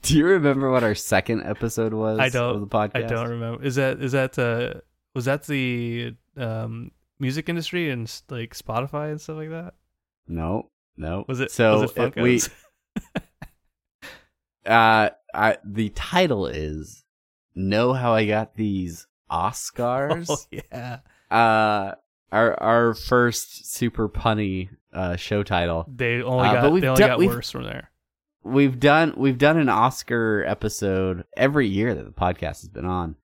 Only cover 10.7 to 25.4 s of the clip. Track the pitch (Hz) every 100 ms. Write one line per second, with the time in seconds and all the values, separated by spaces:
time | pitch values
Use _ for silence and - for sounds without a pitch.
10.7 | _ _ - 78 92 - 127 135 - 113
11.7 | 107 110 - 117 - 123 120 - - _
12.7 | _ _ - - - - _ - _ _
13.7 | _ _ _ - - _ _ _ _ -
14.7 | 113 113 110 104 - _ - 107 - 104
15.7 | 101 107 - - 185 185 110 78 71 78
16.7 | 76 76 - _ _ _ _ _ - 95
17.7 | 104 123 131 123 113 107 107 110 - 107
18.7 | 98 90 82 - _ _ 82 95 - -
19.7 | - 120 127 139 165 170 151 - - -
20.7 | 127 123 120 _ _ _ 110 113 110 107
21.7 | 104 98 - _ _ _ 101 113 - 110
22.7 | 117 117 110 - 123 120 113 - - -
23.7 | - 120 - 107 - 117 107 104 95 92
24.7 | - _ - 90 87 - 104